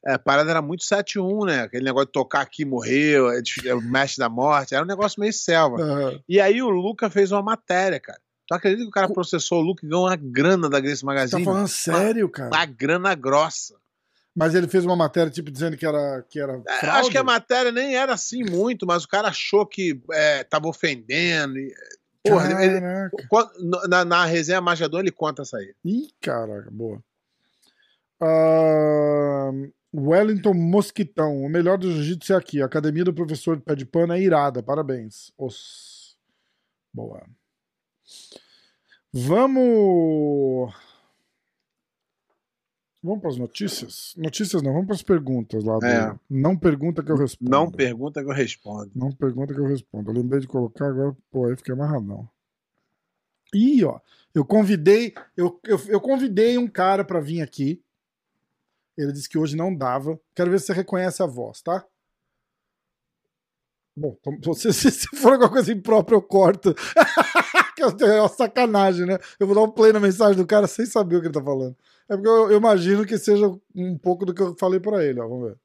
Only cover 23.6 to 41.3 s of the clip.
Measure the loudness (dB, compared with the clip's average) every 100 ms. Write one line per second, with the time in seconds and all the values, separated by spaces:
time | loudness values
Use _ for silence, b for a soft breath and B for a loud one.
23.6 | -4 -2 2 2 4 2 2 0 0 0
24.6 | 0 0 -2 -2 -4 -2 -6 -6 -10 -12
25.6 | -12 -10 -4 -4 -6 _ -6 -6 -6 -10
26.6 | -14 -12 -10 -10 _ _ _ _ _ _
27.6 | _ _ _ _ _ _ 0 4 4 4
28.6 | 4 4 4 2 2 2 0 -2 -4 -8
29.6 | -12 _ _ -4 2 4 4 0 0 2
30.6 | 2 2 0 -6 -6 -2 -2 -2 -2 0
31.6 | 2 0 0 -2 -4 -6 0 0 0 -4
32.6 | -2 0 -2 0 -2 -2 -6 -4 -4 -4
33.6 | -4 -6 -2 -2 0 2 2 2 0 -4
34.6 | -4 -4 -4 -6 -10 -18 -20 _ -12 -12
35.6 | -20 -20 -20 -20 -20 _ _ _ _ _
36.6 | _ _ _ -16 -16 -16 -20 _ _ _
37.6 | _ _ _ _ b b b b b b
38.6 | b b b b _ -8 0 2 2 2
39.6 | 4 4 4 4 2 0 0 0 0 -2
40.6 | -6 b b b b b b